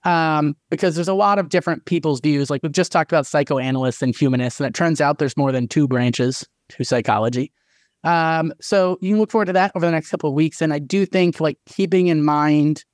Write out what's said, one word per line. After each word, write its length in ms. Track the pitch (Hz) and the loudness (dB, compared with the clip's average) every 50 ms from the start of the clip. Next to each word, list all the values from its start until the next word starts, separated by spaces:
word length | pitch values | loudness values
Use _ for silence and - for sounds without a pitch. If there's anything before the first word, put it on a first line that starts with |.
| _ | _
Um, 520 | 180 175 165 165 160 156 151 147 151 147 _ _ _ | 0 0 0 0 0 0 0 0 0 -2 _ _ _
because 240 | - 156 - 185 160 | -4 -2 0 -2 0
there's 120 | 165 170 170 | -2 -2 -2
a 60 | 190 | 0
lot 240 | 190 208 202 202 202 | 2 2 2 2 2
of 120 | 190 156 | 0 0
different 360 | - 180 165 - 165 - _ | -2 -2 0 0 -4 -4 _
people's 360 | - 170 170 147 160 147 123 | -2 -2 -2 0 -2 -4 0
views. 280 | - 151 147 139 143 131 | 0 0 0 0 0 -2
Like, 140 | 147 135 - | -4 -4 -4
we've 80 | 160 | -4
just 200 | 147 - 180 - | -2 -2 -2 0
talked 200 | - 180 160 _ | 0 -2 0 _
about 160 | - 160 139 - | 0 0 0 0
psychoanalysts 760 | - 151 143 - 147 135 127 131 131 131 131 127 117 - | 0 -2 0 0 -2 -2 -2 -2 -2 0 -2 -2 -2 -2
and 140 | - 127 120 | -2 -4 0
humanists, 440 | - 151 139 127 123 123 127 - - | 0 0 0 2 0 -2 -4 -4 -4
and 60 | 143 | -6
it 80 | 131 120 | -4 -2
turns 260 | - 175 170 165 139 | 0 0 0 2 2
out 200 | 151 143 147 - | 2 0 2 0
there's 180 | 151 135 - - | -2 -2 0 0
more 140 | 143 135 | 0 0
than 160 | 131 127 123 113 | 0 0 -2 0
two 200 | - 156 147 135 | 0 0 2 2
branches 560 | 131 127 123 123 120 - 123 127 131 - - _ _ _ _ _ | 2 2 2 0 0 0 0 -2 -2 -4 -10 _ _ _ _ _
to 140 | - - 127 | -10 -10 -4
psychology. 720 | - 131 123 110 - 107 104 110 117 123 123 131 147 _ _ _ _ _ _ _ _ _ _ - | -2 -2 -2 0 0 0 0 0 -2 -2 -2 -6 -6 _ _ _ _ _ _ _ _ _ _ -2
Um, 480 | 165 170 170 165 160 160 160 160 165 - _ | 0 0 2 2 0 0 0 -2 -4 -6 _
so 380 | - - - 196 185 180 185 185 | -6 0 2 2 2 2 0 -2
you 120 | - 185 | -2 0
can 80 | 208 214 | 2 2
look 100 | 214 208 | 0 0
forward 160 | - 226 208 | 0 -2 -2
to 80 | 175 180 | 2 2
that 180 | 190 185 196 - | 2 0 0 0
over 100 | 185 165 | -2 0
the 60 | 170 | 0
next 180 | 165 160 156 - | 0 -2 -4 -4
couple 180 | - - - 156 | -8 -4 -4 -2
of 60 | 135 | 0
weeks. 260 | 147 160 160 - - | 2 0 0 0 -2
And 140 | 165 156 151 | -2 -2 -2
I 60 | 147 | -4
do 260 | 147 131 - 196 196 | -4 -2 0 0 0
think, 340 | 180 - 190 180 175 160 - | 2 2 2 2 2 2 0
like, 200 | 160 151 139 _ _ - | -2 -2 -2 _ _ -18
keeping 400 | - - 190 180 180 185 180 175 | -4 -4 -2 0 2 2 4 4
in 160 | 165 156 147 | 2 2 2
mind 580 | 151 147 147 151 151 151 151 147 151 151 147 - _ | 2 2 2 2 2 4 4 4 2 0 -2 -6 _